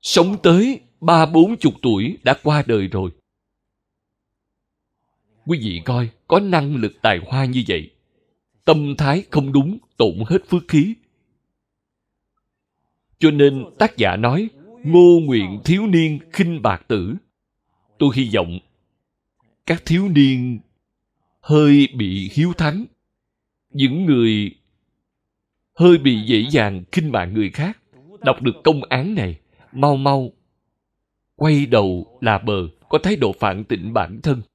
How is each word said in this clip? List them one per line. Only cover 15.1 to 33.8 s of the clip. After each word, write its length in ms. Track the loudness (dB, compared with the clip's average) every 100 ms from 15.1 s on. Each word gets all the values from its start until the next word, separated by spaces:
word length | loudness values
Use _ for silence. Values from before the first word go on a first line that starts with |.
| 8
nguyện 360 | 2 -2 -2 -6
thiếu 220 | -2 -2 2
niên 320 | 0 0 -4 -10
khinh 300 | -4 -2 -2
bạc 220 | -4 -4 _
tử." 260 | -6 -4 -10 _ _ _ _ _ _ _ _
Tôi 120 | -2
hy 160 | 0 -2
vọng 240 | -2 -4 -8 _ _ _ _ _ _ _ _ _ _ -6
các 160 | -6 0
thiếu 220 | -2 2
niên 520 | 4 4 2 -4 -8 _ _ _ _ _ _ _ _
hơi 480 | 0 4 6 6 4 -2
bị 340 | -6 -4 -6
hiếu 200 | -4 -4
thắng, 320 | -2 -4 -4 -12 _ _ _ _ _ _ _ _
những 340 | -2 -2 0
người 500 | 0 2 2 0 -4 -10 _ _ _ _ _ _ _ _ _ _ _
hơi 240 | 2 4 4
bị 240 | 2 -2 0
dễ 200 | -2 0
dàng 340 | 0 -2 -6 -8
khinh 200 | -6 -4
bạc 120 | -4 -4
người 240 | -4 -4
khác, 320 | -4 -8 -8 _ _ _ -6
đọc 220 | -4 -2
được 120 | -4 0
công 200 | 0 0
án 300 | -2 -6 -4
này, 260 | -6 -6 -8 _ _ _
mau 240 | -2 0 0
mau 360 | 0 -2 -4 _ _ _ _ _ _ _ _ _ _ _
quay 300 | 0 0 2
đầu 520 | 0 0 -4 -10 _
là 180 | -2 -2
bờ, 300 | -2 -6 -6 _ _
có 100 | -2
thái 140 | -2 -2
độ 160 | -2
phản 320 | -2 -4 -4
tỉnh 280 | -6 -8